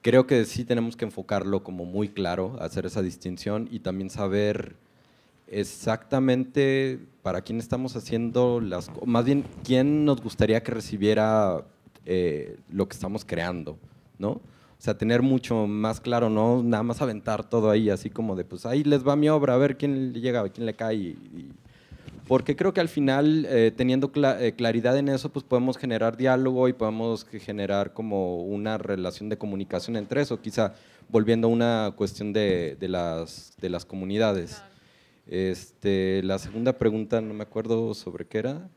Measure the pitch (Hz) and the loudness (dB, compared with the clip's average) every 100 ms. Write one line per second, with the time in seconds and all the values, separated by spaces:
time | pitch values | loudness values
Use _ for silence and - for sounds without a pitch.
0 | - 123 127 127 107 - 120 120 117 113 | 6 6 6 4 2 -2 -2 -2 -2 -4
1 | 110 104 95 101 95 98 - 92 87 92 | -8 -8 -4 -4 0 -4 -4 -10 -6 -4
2 | 104 101 90 87 92 127 82 98 90 107 | -4 -2 -2 -2 -4 -6 -8 -6 -6 -4
3 | 92 87 92 90 - 107 113 120 - 95 | -4 -4 -10 -8 -4 -4 -4 -8 -6 -6
4 | 95 - 98 101 104 104 - - _ _ | -6 -4 -2 0 0 -2 -6 -14 _ _
5 | _ _ _ _ _ 104 98 - - 113 | _ _ _ _ _ -6 -6 -4 -4 -4
6 | - 135 131 127 127 - 139 135 135 127 | -2 0 2 2 0 0 2 2 -2 -6
7 | - _ - 90 - 113 113 127 131 120 | -12 _ -6 -6 -4 -6 -4 -4 -4 -8
8 | - 113 117 120 123 120 107 90 87 - | -4 -2 0 2 2 2 -2 -6 -8 -8
9 | 123 117 120 143 - - - 127 135 151 | 2 2 4 2 0 -10 0 4 4 4
10 | 147 131 113 - 107 110 - 117 104 107 | 4 2 -2 0 2 2 0 -6 -6 0
11 | 101 107 110 110 101 82 - _ - _ | 2 4 4 4 2 0 -6 _ -20 _
12 | - 92 87 76 - - _ 92 95 - | -2 0 0 -2 -6 -14 _ -4 -4 -4
13 | 95 104 - 85 85 90 76 - - - | -6 -6 -6 -4 -2 -4 -8 -12 -18 -20
14 | _ - 101 - - - _ _ - 101 | _ -6 -4 -4 -10 -20 _ _ -4 -2
15 | 110 120 131 131 - 117 104 104 110 110 | 2 4 4 2 2 0 0 0 -2 -2
16 | - 120 117 107 110 123 120 110 117 117 | 0 2 2 4 4 4 2 0 0 -2
17 | 135 107 98 107 110 120 110 107 107 98 | -2 -4 -4 -4 0 2 4 4 4 0
18 | 104 113 113 92 87 90 113 135 147 143 | -4 -6 -4 -4 -6 -8 -2 0 4 4
19 | 131 143 147 156 139 127 143 135 143 135 | 4 4 4 4 4 4 4 2 -2 -2
20 | 131 120 123 120 101 104 117 107 113 110 | -2 -4 -2 0 -2 -4 -6 -4 -2 -2
21 | 90 78 - 85 69 - - - _ - | -4 -10 -16 -18 -18 -20 -20 -20 _ -20
22 | - - - 127 131 147 180 190 165 - | -20 -20 2 2 2 0 0 2 0 2
23 | 135 135 151 156 143 117 113 113 127 131 | 2 4 4 2 2 4 4 4 2 2
24 | 135 147 139 107 117 - 117 113 117 131 | 2 2 2 2 0 0 0 2 2 2
25 | 143 135 147 139 - 127 127 127 131 113 | 2 0 -2 -8 0 2 2 -2 -2 0
26 | 113 117 131 127 131 127 127 123 110 110 | 0 2 2 4 2 2 2 2 -2 -2
27 | 117 110 - 110 98 104 98 101 101 - | -2 -4 -6 -14 -10 -6 -2 0 -2 -4
28 | 110 101 92 87 87 101 107 110 - 98 | -4 -2 -2 -2 -4 -4 -4 -4 -4 -4
29 | 90 87 104 110 107 98 98 92 - 113 | -4 -6 -8 -6 -6 -6 -4 -6 -4 -6
30 | 101 127 143 113 - 113 104 - - - | -4 -2 -2 -4 -6 -2 -2 -2 -20 -20
31 | _ 117 110 113 113 117 120 117 107 - | _ 2 4 4 4 4 4 2 -2 -2
32 | 98 - 104 104 104 90 82 69 92 90 | -4 -4 -4 0 2 2 -2 -6 -4 -2
33 | 85 82 82 - - _ 92 87 85 98 | -2 -4 -8 -12 -20 _ -6 -6 -8 -8
34 | 92 104 110 98 82 - - _ _ _ | -4 2 2 2 -4 -12 -20 _ _ _
35 | _ _ - 92 95 92 - _ 101 95 | _ _ -8 -2 -2 -4 -10 _ 0 0
36 | 95 98 95 95 - 107 120 123 113 107 | 2 0 -2 -4 -6 -4 -2 2 0 0
37 | 107 117 110 107 107 110 110 113 113 104 | -2 -2 -4 -10 -8 -6 -2 -2 -2 -6
38 | - - - 110 113 147 185 | -10 -12 -6 -4 -4 -6 -12